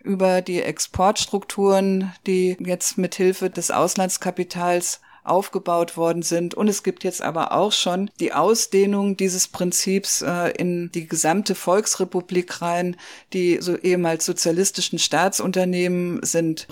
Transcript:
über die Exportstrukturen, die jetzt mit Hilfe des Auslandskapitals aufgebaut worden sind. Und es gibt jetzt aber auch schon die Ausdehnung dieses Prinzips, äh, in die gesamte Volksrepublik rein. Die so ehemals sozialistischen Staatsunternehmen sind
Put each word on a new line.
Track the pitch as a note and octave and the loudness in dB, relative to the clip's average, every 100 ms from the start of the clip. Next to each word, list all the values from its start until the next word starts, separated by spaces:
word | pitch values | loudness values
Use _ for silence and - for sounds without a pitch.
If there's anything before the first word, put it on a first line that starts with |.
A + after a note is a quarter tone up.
über | - F#3+ F#3 F#3 | -4 2 4 2
die | F#3 F3 | 0 -2
Exportstrukturen, | - D#3 - - F#3 - - G3+ - - G3 G3 G3 F#3+ F#3+ F3 - | -2 -4 -6 2 2 2 -2 -4 -4 0 4 4 4 0 -2 -6 -2
die | F#3 F#3 F3+ | 0 0 -2
jetzt | F3+ F3+ - - | -4 -4 -2 -2
mit | F3+ - | -4 2
Hilfe | F#3 F#3 F#3 | 2 2 -4
des | F3 - | -4 -2
Auslandskapitals | - E3+ - F#3 - F3+ F3+ F3 F3 F3 F3 F3 - _ - | 0 2 2 -2 -2 -4 -4 -6 -2 0 0 -2 -6 _ -12
aufgebaut | - F3+ G3 F#3+ F3+ E3+ E3+ - | 0 0 0 -4 0 0 0 0
worden | E3 E3+ | 0 0
sind. | E3 E3+ F3 | -2 -2 -2
Und | - G#3 | 0 0
es | G3 | 0
gibt | F#3+ - | -2 -4
jetzt | F#3+ F3+ | -6 -4
aber | - D#3+ - | -4 -2 0
auch | D3 G3+ | 2 2
schon | G#3 F#3 F3+ G3+ - | 2 0 -2 -4 -4
die | E3+ | -2
Ausdehnung | C#3+ F3 A3+ - G3 G3+ G3+ G3+ F#3+ | 2 4 4 2 4 4 2 0 0
dieses | F#3+ F#3 - | 0 0 -4
Prinzips, | - F3+ - - F#3+ - - | -2 -2 0 0 0 0 -2
äh, | D3+ F3 F3 | -2 -2 -2
in | - F3+ F3 E3+ | -2 -2 -2 -4
die | F3 D#3+ | -8 -4
gesamte | E3 D#3 F3+ G#3 | 0 2 2 0
Volksrepublik | F#3 - F#3+ A3 - F#3 F3+ F3 F3+ F3 - | -2 2 2 2 -2 -2 -2 -2 -2 -2 -4
rein. | F3 F3 F3+ F3 - - - | -2 0 -2 -4 -14 -20 -6
Die | F#3 F3+ E3+ | 0 2 2
so | F3+ E3+ | 0 0
ehemals | F#3 F3+ E3+ D#3+ | 2 2 2 0
sozialistischen | - F3+ E3+ E3+ F#3+ - - E3+ | -2 0 0 2 0 0 -4 -2
Staatsunternehmen | - D3 F#3 - F#3+ F#3 F3+ F3+ F3+ F3+ F3 E3+ | 2 2 2 2 0 2 2 2 0 0 -2 -4
sind | - E3 E3 D#3+ - | -2 0 0 -2 -4